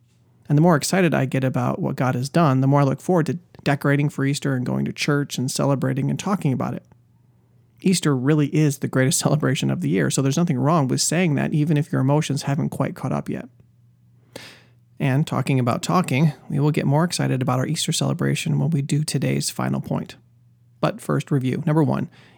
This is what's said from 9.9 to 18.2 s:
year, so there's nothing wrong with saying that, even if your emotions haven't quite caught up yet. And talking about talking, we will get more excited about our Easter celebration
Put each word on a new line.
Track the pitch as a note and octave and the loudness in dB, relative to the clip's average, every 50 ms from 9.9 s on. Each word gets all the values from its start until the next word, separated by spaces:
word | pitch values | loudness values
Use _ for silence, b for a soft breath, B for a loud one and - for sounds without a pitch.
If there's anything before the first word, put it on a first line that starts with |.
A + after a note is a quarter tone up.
year, | E3 F#3+ D3+ - | 0 0 0 0
so | - - C3+ | 0 0 0
there's | C3+ C3+ | 0 2
nothing | D#3+ F3 F3 C#3 A#2+ | 2 2 2 2 2
wrong | B2+ C#3+ E3 E3+ C#3 | 2 2 4 4 2
with | B2+ C3+ C3+ | 2 0 0
saying | - - D3+ E3 F#3 E3+ C#3+ | 0 0 0 0 2 2 2
that, | C3+ C#3 C#3+ - | 0 0 0 0
even | D3+ D3 D#3 D#3+ | 0 2 2 2
if | D3 D3 - | 0 0 0
your | - C3+ | 0 0
emotions | C3 C3 C#3+ D3+ D#3+ - C#3 D3 - | 2 2 2 2 0 0 -4 -4 -4
haven't | - C#3 C#3 C#3 C#3 | -4 -2 -2 -2 -2
quite | - - C#3 D3 - | -2 -4 -4 -4 -6
caught | - - C3 - | -6 -6 -4 -4
up | C#2+ - - | -4 -6 -6
yet. | - - - - _ _ _ _ _ _ _ _ _ _ _ _ _ _ B B B B B B B B B B B B B _ _ - | -8 -8 -10 -12 _ _ _ _ _ _ _ _ _ _ _ _ _ _ B B B B B B B B B B B B B _ _ -4
And | - C#3 B2+ C#3 D#3 | -2 0 0 0 0
talking | - - B2 C3 - C#3+ B2+ | -2 -2 -2 0 0 0 2
about | B2 A#2+ A2 - - | 2 0 0 -2 -2
talking, | - E3 F3+ F3 - C3+ B2+ D#3+ D#3 - - - - | 0 0 0 0 2 2 2 2 2 0 -2 -8 -6
we | D#3 D3 | -2 0
will | C#3 D3+ | 0 0
get | D3 D#3 D3+ | 2 0 0
more | D3+ C#3 D3+ E3+ | 2 2 2 2
excited | F3 - - C#3 C3+ C3+ B2+ B2+ | 0 -2 -2 -2 0 0 -2 -2
about | B2+ B2+ B2+ | -2 -2 -2
our | C3 | -2
Easter | - D#3 - - - - | -2 -4 -4 -4 -4 -2
celebration | - C#3+ C3+ C#3 - | -2 -2 -2 -2 0